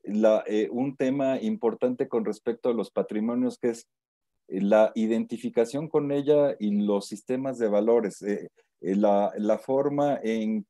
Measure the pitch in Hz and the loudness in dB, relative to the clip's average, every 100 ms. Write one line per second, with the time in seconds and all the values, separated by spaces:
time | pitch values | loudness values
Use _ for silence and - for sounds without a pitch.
0 | - 104 110 107 - 107 107 120 139 143 | -4 2 4 4 2 -2 -2 -2 -4 -2
1 | 131 139 135 131 110 110 117 107 127 123 | -2 0 -2 -2 -4 -2 -2 0 -4 -2
2 | 131 120 107 104 - 113 131 117 95 - | -4 -2 -4 -4 -6 -4 -2 -2 -2 -4
3 | 98 107 110 120 123 117 120 113 - _ | -4 -2 -2 -2 -2 -2 -4 -4 -14 _
4 | _ _ _ _ _ 95 101 107 110 117 | _ _ _ _ _ -4 4 6 4 2
5 | 110 113 113 117 117 117 117 139 156 151 | 0 0 -2 -6 -2 0 0 -2 -2 -2
6 | 143 143 139 147 143 - 104 104 104 101 | 0 -2 2 4 4 0 -2 0 2 0
7 | - 104 - 127 135 120 110 104 110 117 | -2 -14 -6 -4 -4 -2 2 2 4 4
8 | 104 - 98 101 - _ _ _ 85 98 | 2 -4 -4 -4 -6 _ _ _ -2 2
9 | 104 101 101 - 104 110 - 135 139 143 | 4 4 2 -2 0 -2 0 0 0 0
10 | 143 135 110 113 110 110 | 0 0 -2 -2 -2 -4